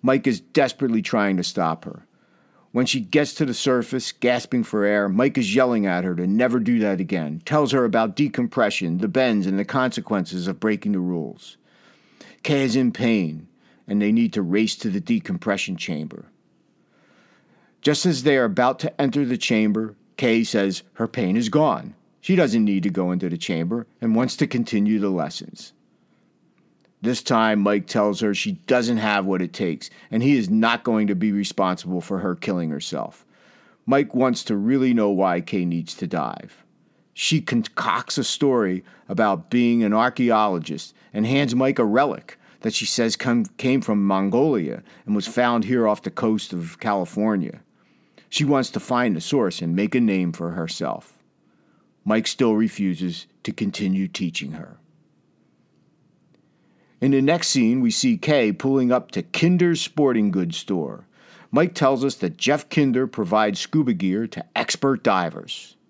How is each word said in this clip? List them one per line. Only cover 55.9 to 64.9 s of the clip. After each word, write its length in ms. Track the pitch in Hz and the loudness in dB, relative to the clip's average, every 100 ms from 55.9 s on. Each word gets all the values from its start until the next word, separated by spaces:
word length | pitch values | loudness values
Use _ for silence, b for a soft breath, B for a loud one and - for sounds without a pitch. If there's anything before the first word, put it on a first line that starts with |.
| _ _ _ _ _ b b b b b b | _ _ _ _ _ b b b b b b
In 120 | 135 | 2
the 100 | 135 | 4
next 260 | 135 170 - | 4 2 2
scene, 320 | 135 113 127 | 2 4 4
we 100 | 120 | 2
see 280 | 107 131 110 | 2 2 0
Kay 340 | - 147 113 | 2 2 2
pulling 400 | 95 135 135 127 | 0 0 2 4
up 180 | 123 - | 2 0
to 100 | - | -8
Kinder's 580 | - - 165 180 175 165 | -6 0 2 4 4 2
sporting 500 | - - 143 117 104 | -2 2 2 4 2
goods 280 | 92 87 82 | 0 -2 -4
store. 480 | - 95 71 52 - B B B B | -4 -4 -4 -10 -18 B B B B
Mike 220 | 127 165 | 0 0
tells 320 | 170 135 135 | 2 2 2
us 120 | 139 131 | 0 -2
that 200 | 90 - | -6 -2
Jeff 320 | - 151 - | 0 0 0
Kinder 380 | - 139 127 131 | 0 2 2 -2
provides 520 | - 95 107 107 95 | -4 0 2 2 0
scuba 360 | - 160 135 | -2 0 2
gear 320 | 98 95 95 117 | 0 0 -2 -4
to 180 | - - | -8 -8
expert 480 | - 120 - 139 | -6 -4 -2 0